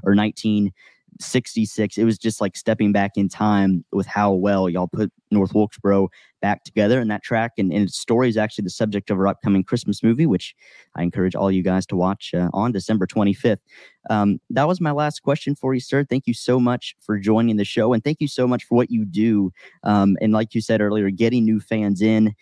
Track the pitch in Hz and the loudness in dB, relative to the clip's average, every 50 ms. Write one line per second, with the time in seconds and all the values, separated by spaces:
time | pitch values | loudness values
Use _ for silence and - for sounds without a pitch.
0 | 92 98 101 104 107 104 - - - 110 104 104 101 98 - _ _ - _ _ | 0 2 2 2 2 0 -2 -4 -2 0 0 0 0 -2 -4 _ _ -20 _ _
1 | _ _ - - - - - 131 - - - 117 107 - - - 110 - - 104 | _ _ -20 -16 -8 -4 -2 -2 -2 -2 -2 -2 -2 -2 -2 -4 -4 -4 -2 0
2 | 113 117 107 - - 113 - - 104 98 - - - 113 110 107 107 104 101 101 | 2 2 0 0 -2 -4 -4 -2 -4 -6 -6 -4 -4 -2 0 0 2 2 2 2
3 | 98 101 - 104 98 92 - - 107 104 104 98 98 95 92 82 - _ - 101 | 0 0 0 -2 -2 -2 -2 -2 0 2 2 2 2 2 2 0 -2 _ -4 -4
4 | 92 - - 104 104 101 98 90 98 101 101 95 95 90 85 90 90 85 - 107 | -4 -4 -2 0 0 2 2 0 0 0 0 0 0 0 -2 -2 -4 -4 -4 -4
5 | 107 - _ _ _ - 107 101 95 92 - 107 104 101 - - - 98 98 98 | -6 -6 _ _ _ -2 0 0 0 2 2 0 0 0 -2 -4 0 2 2 2
6 | 95 87 - - - _ _ _ - 101 101 - - - - 110 104 107 127 131 | 2 -2 -4 -10 -20 _ _ _ -4 -2 -2 -4 -6 -4 0 2 2 2 2 2
7 | 117 107 104 98 - - 123 110 117 117 - - 98 92 80 104 101 90 - - | 0 -2 -4 -4 -4 -4 -2 -2 -2 -2 -2 -2 -2 0 0 0 0 -2 -2 -6
8 | - - 117 120 131 123 107 110 107 107 - - 101 90 - - 113 107 101 101 | -4 0 0 2 2 2 2 0 -2 -2 -4 -6 -8 -6 -4 -4 -4 -2 -2 -4
9 | - - 104 92 95 101 95 - - 104 98 95 92 - 127 120 - 104 101 - | -4 -2 0 0 0 0 0 0 0 0 2 2 0 0 -4 -4 -2 -4 -4 0
10 | - 113 117 139 165 143 95 87 - - - _ _ - - - - _ - - | 2 2 2 2 2 2 2 0 -2 -6 -18 _ _ -20 -20 -20 -20 _ -8 -4
11 | 85 87 - 98 90 92 - 92 98 98 95 95 87 92 92 95 92 - 98 90 | -4 -4 -2 0 -2 0 0 0 0 0 0 0 0 0 0 0 -2 -2 -2 0
12 | 90 92 98 - - - - 90 90 87 - 98 110 123 110 95 - - 110 101 | 0 0 -2 -4 -8 -6 -4 -2 -2 -2 -2 -2 -2 -2 -2 -2 -2 -2 -2 0
13 | 92 - - 110 101 101 95 - - 120 101 - _ _ - - - - _ _ | -2 -2 0 0 0 0 0 0 0 0 0 -2 _ _ -20 -20 -20 -20 _ _
14 | - - 110 104 101 101 - - _ - 120 131 147 165 185 185 175 151 143 147 | -6 -2 0 2 2 2 0 -2 _ -4 -2 0 0 0 0 0 -2 -2 0 0
15 | 151 147 - - - 143 143 - - 139 143 - - 131 131 123 - - 135 139 | -2 -2 -4 -4 -2 -2 -2 -2 -2 -4 -4 -2 -2 -2 -2 -2 -2 -2 -2 -2
16 | 143 - 131 139 - - 113 - - - 127 127 123 123 123 120 - - - _ | 0 0 -2 -2 -2 -2 -4 -2 0 0 2 2 2 2 0 -2 -6 -10 -16 _
17 | _ - 107 101 98 107 107 113 117 117 107 104 101 - - 113 107 120 127 110 | _ -4 -4 -2 2 2 2 4 4 2 2 0 -2 -2 0 0 2 2 2 0
18 | - 147 156 - 151 139 - - 127 123 123 117 - - 120 123 120 - 120 110 | 0 -2 -2 -2 -4 -4 -2 -2 0 0 0 -2 -2 0 2 2 2 2 0 -4
19 | 107 95 82 104 110 117 107 101 98 92 - _ - - _ _ - 104 104 101 | -4 -2 -2 0 0 2 2 2 0 -2 -4 _ -20 -20 _ _ -2 2 2 4
20 | 98 98 95 - 107 107 110 110 110 - - 113 - - 113 104 104 104 104 107 | 4 4 2 2 2 2 2 2 0 -2 -4 -4 -2 0 0 0 2 0 0 0
21 | 101 98 95 87 113 117 127 123 110 110 110 104 - - 113 110 104 101 98 90 | 0 0 0 0 0 2 2 2 2 2 2 0 -2 -2 -2 -2 0 0 0 2
22 | 107 110 110 110 110 107 101 - | 2 2 4 4 2 2 0 -4